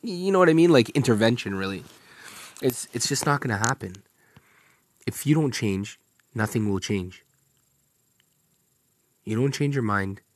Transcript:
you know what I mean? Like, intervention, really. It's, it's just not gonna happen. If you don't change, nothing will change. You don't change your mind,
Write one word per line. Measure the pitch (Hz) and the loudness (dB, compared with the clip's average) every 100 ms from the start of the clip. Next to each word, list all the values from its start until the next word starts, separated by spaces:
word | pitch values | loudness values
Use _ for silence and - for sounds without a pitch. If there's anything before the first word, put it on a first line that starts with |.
you | 240 175 185 | -8 -4 0
know | 190 | 4
what | 175 | 6
I | |
mean? | 160 170 | 6 6
Like, | 143 113 | 6 4
intervention, | 147 123 107 113 120 101 98 | 2 2 4 2 2 -4 -6
really. | 95 95 - - - - - - - - | -6 -8 -12 -20 -20 -20 -20 -20 -20 -6
It's, | 135 127 - | -4 -4 -8
it's | 117 - | -6 -4
just | 139 151 | -2 0
not | 143 | 0
gonna | 127 101 | -2 0
happen. | 113 135 98 95 _ _ _ _ _ _ _ _ _ _ - | -2 -2 -8 -14 _ _ _ _ _ _ _ _ _ _ -10
If | - 139 | -6 0
you | 151 | 2
don't | 147 | 0
change, | - 107 95 104 - _ _ _ | -2 -2 -2 -4 -12 _ _ _
nothing | 110 107 113 104 | -4 -2 -2 -2
will | 98 | -2
change. | - 104 90 - _ _ _ _ _ _ _ _ _ _ _ _ _ _ _ _ _ _ _ _ - | -2 -4 -6 -14 _ _ _ _ _ _ _ _ _ _ _ _ _ _ _ _ _ _ _ _ -6
You | 110 | -2
don't | 139 | -2
change | 139 143 139 | 0 -2 -2
your | |
mind, | 110 101 98 98 _ | 0 -2 -2 -8 _